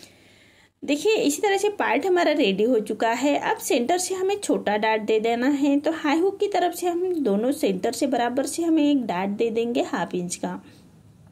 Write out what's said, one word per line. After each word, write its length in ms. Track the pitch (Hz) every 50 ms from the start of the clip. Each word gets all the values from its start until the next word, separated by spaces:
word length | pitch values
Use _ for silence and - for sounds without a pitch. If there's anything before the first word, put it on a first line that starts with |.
| - - - _ _ _ _ _ _ _ _ _ _ _ _ _ -
देखिए 300 | - 294 294 320 427 440
इसी 260 | - - 285 285 - -
तरह 140 | 403 392
से 120 | 392 403 415
पार्ट 380 | 403 - - - 233 277 285
हमारा 260 | 381 359 349 349 311 302
रेडी 300 | 311 269 196 196 185 214
हो 160 | 240 262 220
चुका 300 | 208 - 220 220 240 226
है। 280 | 233 240 262 294 285 -
अब 180 | - - 440
सेंटर 420 | 427 - - 381 247 240 247 349 359
से 160 | 359 - 381
हमें 220 | 370 370 381 415
छोटा 400 | 403 - - 262 190 - 202 208
डार्ट 260 | 214 220 220 220 214 214
दे 180 | 214 220 220
देना 280 | 214 226 233 233 247 277
है। 300 | 294 269 285 285 277 285
तो 120 | 285 302 320
हाई 260 | - - 294 277 320
हुक 200 | 359 392 392 -
की 100 | 415 403
तरफ 260 | - 359 349 349 339
से 120 | - 349
हम 280 | 359 349 349 370 370 359
दोनों 380 | 320 269 208 196 202 226 254 285
सेंटर 400 | - - 214 190 185 - 233 240
से 140 | - 302
बराबर 400 | 254 269 240 240 240 247 277 269
से 160 | - - - 339
हमें 280 | 339 320 320 294 285
एक 160 | 294 277 233
डार्ट 240 | 196 180 175 190 196
दे 200 | 202 208 233 233
देंगे 320 | 214 233 226 233 240 269 349
हाफ 320 | - - 208 175 190 -
इंच 220 | 180 175 175 -
का। 240 | - - 180 185 190 - - - - - - - - - - - - - -